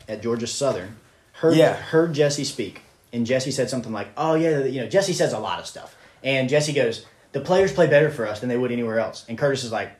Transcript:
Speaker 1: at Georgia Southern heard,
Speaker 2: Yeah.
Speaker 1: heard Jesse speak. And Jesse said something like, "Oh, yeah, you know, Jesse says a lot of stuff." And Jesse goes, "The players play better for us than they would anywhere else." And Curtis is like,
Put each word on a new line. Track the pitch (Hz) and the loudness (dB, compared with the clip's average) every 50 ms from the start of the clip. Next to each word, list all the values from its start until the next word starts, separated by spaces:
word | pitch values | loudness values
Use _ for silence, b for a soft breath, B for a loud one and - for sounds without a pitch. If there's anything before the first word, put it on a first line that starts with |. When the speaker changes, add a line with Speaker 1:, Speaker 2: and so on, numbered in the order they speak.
| - - | -14 -12
Speaker 1:
at | 110 107 | -12 -8
Georgia | - 117 117 117 120 | -4 -4 -4 -4 -4
Southern | 113 - - 147 135 117 95 92 104 107 - _ b b b b b | -6 -6 -4 -2 -2 -2 -4 -8 -12 -16 -20 _ b b b b b
heard, | b - - 160 147 | b 0 2 4 6
Speaker 2:
Yeah. | 160 156 127 101 | 6 6 6 4
Speaker 1:
heard | - - - - 160 165 165 | 0 -4 0 2 2 2 2
Jesse | 156 139 147 143 143 147 139 | 2 2 2 2 2 -2 -6
speak. | - - - 107 90 - - - _ _ _ _ - | -6 -6 -8 -8 -8 -10 -16 -20 _ _ _ _ -8
And | - 120 117 | -4 -4 -2
Jesse | 110 131 131 131 143 | 0 0 -2 -2 -2
said | - - 123 110 | -2 -4 -4 -2
something | 135 123 110 110 110 | -4 -6 -6 -6 -8
like, | 101 101 - - | -8 -10 -10 -6
"Oh, | 143 151 160 160 | -2 0 2 2
yeah, | 160 165 165 156 143 135 | 2 2 2 2 0 0
you | 131 131 135 | -2 -2 -4
know, | 117 104 | -4 0
Jesse | - 196 185 185 175 | 0 2 2 2 0
says | 156 165 139 | 0 0 0
a | 120 107 | 0 -4
lot | 107 95 87 85 | -4 -6 -6 -6
of | 85 | -8
stuff." | - - - - - - b b b b b | -12 -16 -16 -18 -20 -20 b b b b b
And | b 131 135 135 127 120 | b -2 0 0 0 2
Jesse | 143 147 151 156 147 | 2 2 2 2 0
goes, | 143 123 113 113 - b b b b b b | 0 0 0 -2 -4 b b b b b b
"The | - 139 | -8 -6
players | 139 - 180 190 196 190 | 0 2 4 4 4 4
play | - 180 170 | 4 4 4
better | 147 151 143 151 147 | 6 6 6 4 4
for | - 117 110 107 | 0 -2 -4 -4
us | 104 - | -4 -6
than | 123 123 | -4 -2
they | 120 123 | -2 0
would | 127 120 | 0 0
anywhere | 120 120 120 113 110 113 | -2 -2 -2 -2 0 -2
else." | 110 110 - - - | -2 -2 -6 -12 -12
And | - 113 113 | -10 -6 -2
Curtis | 143 143 135 131 127 | 0 0 0 0 -4
is | 117 | -4
like, | 113 104 101 - - | -6 -6 -6 -8 -12